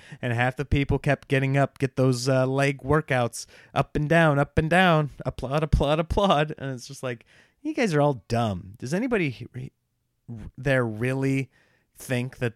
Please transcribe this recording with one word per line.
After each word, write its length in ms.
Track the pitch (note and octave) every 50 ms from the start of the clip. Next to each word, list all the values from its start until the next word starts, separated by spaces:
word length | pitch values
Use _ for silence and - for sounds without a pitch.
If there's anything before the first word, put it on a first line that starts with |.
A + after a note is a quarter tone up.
| - - D#3 -
and 100 | - B2
half 240 | A#2 A#2 B2 B2+ B2+
the 80 | - C#3+
people 360 | - - D3 C#3 - D3 C3+
kept 280 | - D3 C#3 - - -
getting 300 | C#3 C3+ C3+ C3+ C3+ C#3
up, 220 | C#3 - - -
get 160 | - B2+ -
those, 340 | - C3 C3 B2+ A#2+ A#2+ C3+
uh, 160 | C3+ C3 C3
leg 380 | C3 C3 C3+ C#3 C#3 C#3+ C3 -
workouts, 640 | C3+ D3 D3+ D#3 - C#3 B2+ A#2+ A#2 - - - - - - - _ -
up 220 | - C#3+ - -
and 120 | D3+ D3+ C#3+
down, 300 | D#3+ E3+ E3 D#3 C#3+ C#3
up 180 | D3 - _ -
and 100 | D#3 D#3
down, 400 | E3 F3+ F#3+ F3+ E3 D#3 D3+ C3+ - - -
applaud, 380 | - - - - A#2+ C3+ D#3 D3+
applaud, 340 | D3 - - D#3 C#3 D3+ D#3
applaud. 560 | E3+ - - - G3+ F#3+ F3 D3 D#3 D3+ - -
And 160 | - C#3 C3
it's 120 | B2 - -
just 140 | C#3 -
like, 240 | - B2+ A#2+ A2+ - _ _ - _ _ _ _ -
you 100 | D4+ D#4
guys 180 | D#4 B3+ G#3 D#3+
are 60 | D3
all 220 | C#3+ D3 C#3+ A2 - -
dumb. 460 | A#2+ A#2 A#2 A2 G2 F2+ - F#2 G2+ -
Does 160 | - B2 D#3
anybody 380 | F#3 A#3+ C#4 A#3+ G#3 F3 C#3+
he-, 160 | A2+ - A#2 - -
he-, 160 | B2 C3 - - _ _ _ _ _ _ _ _ _ _ - A#2+ A2 G#2 - -
there 300 | - C3 - C3 C3 B2
really 640 | A#2 G#2+ G#2+ A#2+ B2+ C3 C3+ C3+ C#3 C3+ C3+ C3+ - _ _ _ _ _ _ _ _ _ -
think 400 | - - B2+ B2 B2 C3 - -
that 160 | B2+ A#2 -